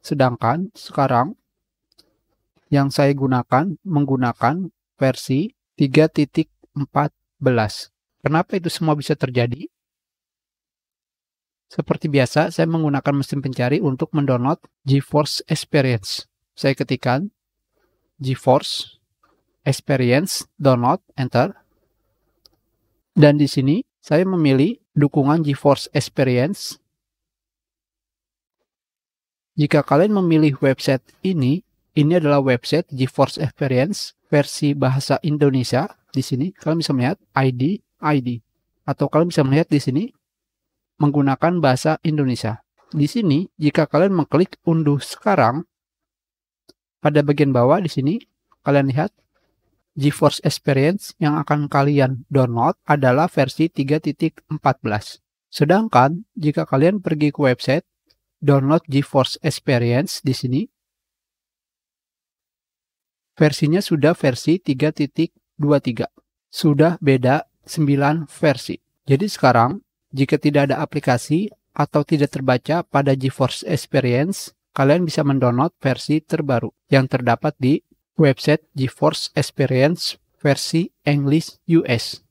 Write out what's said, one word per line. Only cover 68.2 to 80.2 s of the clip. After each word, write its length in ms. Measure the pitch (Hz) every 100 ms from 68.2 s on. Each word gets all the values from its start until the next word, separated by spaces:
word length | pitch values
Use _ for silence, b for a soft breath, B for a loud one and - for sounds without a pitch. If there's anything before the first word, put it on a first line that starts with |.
| 147
versi. 480 | - 170 131 - - _ _
Jadi 240 | - 135 202
sekarang, 480 | - 135 120 120 180 _ _ _ 131
jika 240 | 135 147
tidak 320 | 151 143 139
ada 80 | 143
aplikasi 720 | 151 156 - 120 - 151 208 _ _ -
atau 320 | 147 151 147
tidak 240 | 156 143
terbaca 560 | 139 131 123 - 160 170
pada 240 | 143 139
GeForce 560 | 135 131 - 131 - -
Experience, 880 | 156 - 143 127 120 160 196 - _ _
kalian 320 | - 135 165
bisa 160 | 175 - 147
mendownload 480 | 135 123 120 156 _
versi 400 | 139 123 - 156
terbaru 480 | _ 160 147 123 113 _ _
yang 240 | 135 131
terdapat 480 | 131 120 117 151 -
di 240 | 127 - _ _ _ -
website 420 | 151 131 - 151 _ -
GeForce 560 | 127 - 151 160 -
Experience 840 | - 135 - 135 127 139 175 - -